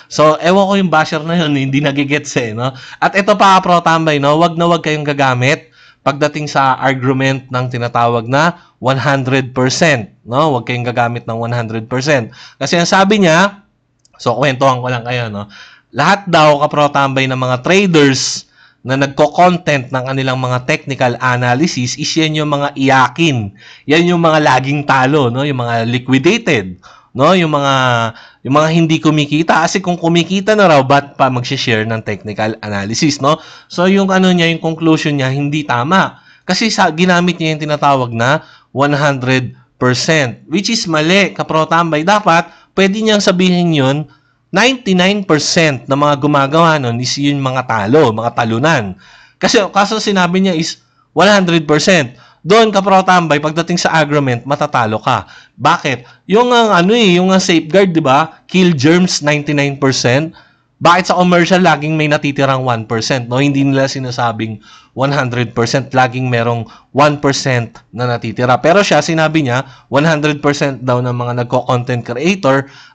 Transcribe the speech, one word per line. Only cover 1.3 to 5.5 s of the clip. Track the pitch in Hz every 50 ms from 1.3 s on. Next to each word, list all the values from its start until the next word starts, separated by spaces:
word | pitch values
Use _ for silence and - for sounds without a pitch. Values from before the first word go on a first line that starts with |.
| 170 175
yun, | 160 147 143
hindi | 135 139 135 135 143
nagigets | 151 143 135 143 143 135 151 143 147 - - 143
eh, | 120 110 107 117
no? | 123 135 131 - - - - -
At | - 175 180
ito | 196 190 202 208 190
pa, | 208 196 190 185
kapro | 185 185 175 170 -
tambay, | 170 165 160 160 160 147 143
no? | 139 143 147 160
Wag | 170 170 160 165
na | 170
wag | 170 170 160
kayong | - 156 151 151 147
gagamit | 147 147 139 139 131 127 123 123 135